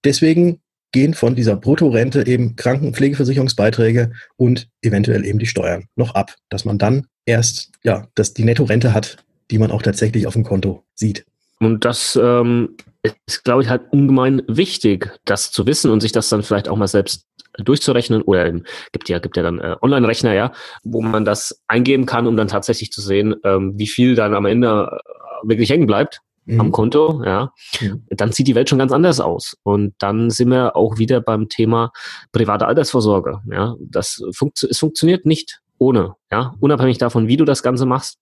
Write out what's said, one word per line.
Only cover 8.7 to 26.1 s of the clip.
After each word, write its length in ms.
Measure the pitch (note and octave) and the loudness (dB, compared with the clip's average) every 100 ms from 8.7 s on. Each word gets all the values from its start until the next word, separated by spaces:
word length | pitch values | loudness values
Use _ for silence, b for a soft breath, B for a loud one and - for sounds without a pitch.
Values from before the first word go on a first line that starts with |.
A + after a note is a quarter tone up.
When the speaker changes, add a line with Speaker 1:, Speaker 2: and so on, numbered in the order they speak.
| A2 A#2+ | 2 2
Speaker 1:
hat, 240 | A2 G#2 - _ _ _ | 0 -2 -12 _ _ _
die 80 | A2 | 0
man 100 | G#2+ | 0
auch 140 | A2 | 0
tatsächlich 420 | A#2 - G#2+ A2 - | -2 -2 -2 0 -2
auf 80 | |
dem 100 | A2+ | -2
Konto 400 | A2+ F#2+ G2 F#2 _ - | -2 -2 -2 -6 _ -6
sieht. 300 | G#2+ G2+ - _ _ _ | -6 -6 -12 _ _ _
Speaker 2:
Und 260 | A2 A2 A#2+ | -2 0 0
das, 340 | A#2+ - B2+ | -2 -2 2
ähm, 540 | A#2+ B2 A#2+ A#2+ A#2 - - _ | 4 4 2 0 -2 -6 -20 _
ist, 420 | A2 - - - - | -6 -6 -12 -6 0
glaub 160 | B2 | 2
ich, 80 | A#2+ | 2
halt 140 | B2 - | -2 0
ungemein 500 | C#3+ C#3 C3+ B2+ C3+ - | 2 4 4 2 0 -2
wichtig, 720 | A#2 F#3 - A2+ F#2+ G2+ - | -2 -2 0 0 0 -4 -12
das 280 | - G2+ - | -4 -4 -4
zu 140 | - G#2 | -2 0
wissen 240 | D#3 - | 0 2
und 120 | A2 | 2
sich 100 | G#2+ | 0
das 160 | A#2 - | -2 0
dann 160 | G#2+ | -2
vielleicht 240 | G#2 G#2 G2+ | 0 -2 -2
auch 80 | G#2 | -2
mal 140 | G2+ | 0
selbst 360 | G#2 G2 - _ _ - - | 0 -2 -6 _ _ -20 -10
durchzurechnen 640 | G#2+ D3 - A#2+ A#2 A2 | -2 0 2 0 0 0
oder 240 | - F#2 E2+ | 2 2 0
eben, 180 | E2+ B B B | -4 B B B
gibt 160 | - - | -14 -6
ja, 120 | F2 | -6
gibt 180 | E2+ F2+ | -4 -4
ja 60 | |
dann, 160 | E2+ F2 | -4 -4
äh, 180 | - F2 | -6 -2
Online-Rechner, 520 | B2+ C#3 A#2 A2+ A#2+ | 0 2 2 2 2
ja, 180 | G2+ A#2+ B B B | 2 0 B B B
wo 180 | A2 A2+ | -8 -4
man 220 | A2 G#2+ | -2 0
das 380 | G2+ G2+ - - _ | 0 -2 -6 -14 _
eingeben 380 | A2+ B2 C3+ B2+ | 0 2 2 0
kann, 220 | B2 A#2 | 0 0
um 80 | A2 | 0
dann 140 | G#2+ | 0
tatsächlich 420 | G#2 - A#2 G#2+ | -2 -2 -4 -4
zu 80 | - | -12
sehen, 360 | G2 G2 G#2+ G#2 G2+ | -2 0 0 -2 0
ähm, 280 | G2 F#2+ G2+ | 0 -2 -4
wie 100 | G#2+ | -6
viel 280 | - B2 A#2+ | 0 2 2
dann 180 | G#2 | 2
am 120 | G2+ G2+ | 0 0
Ende, 440 | A#2 B2 G#2+ - | 2 2 2 -2
äh, 560 | - - - - - A2 | -6 -14 -20 -18 -12 -2
wirklich 220 | A2 A#2 | 0 2
hängen 180 | D3+ C3+ | 2 4
bleibt 320 | G#2 D3 | 2 0